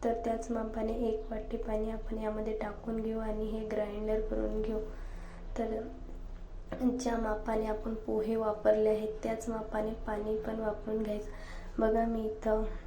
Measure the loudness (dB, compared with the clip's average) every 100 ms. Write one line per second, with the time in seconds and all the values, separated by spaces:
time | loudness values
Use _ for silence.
0 | 2 0 0 -2 0 -2 -2 -2 -2 0
1 | 0 0 -4 -6 -4 -4 -2 0 0 -2
2 | -4 -2 -2 -2 -2 -2 -4 -4 -4 -2
3 | 0 -2 -2 -2 -2 -2 -2 0 0 -2
4 | 0 0 2 0 0 0 0 0 -2 -6
5 | -8 -8 -10 -10 -8 -4 -2 -2 -4 -8
6 | -10 -8 -8 -8 -10 -10 -8 0 2 2
7 | 0 2 2 0 0 0 2 0 -2 -4
8 | 0 0 2 2 2 4 6 8 8 4
9 | 2 -2 -2 -2 -2 -4 -2 0 0 -2
10 | -2 -2 0 0 0 -2 -2 -2 -2 0
11 | 0 -2 -4 -8 -8 -8 -6 4 6 6
12 | 4 2 0 0 4 4 4 -2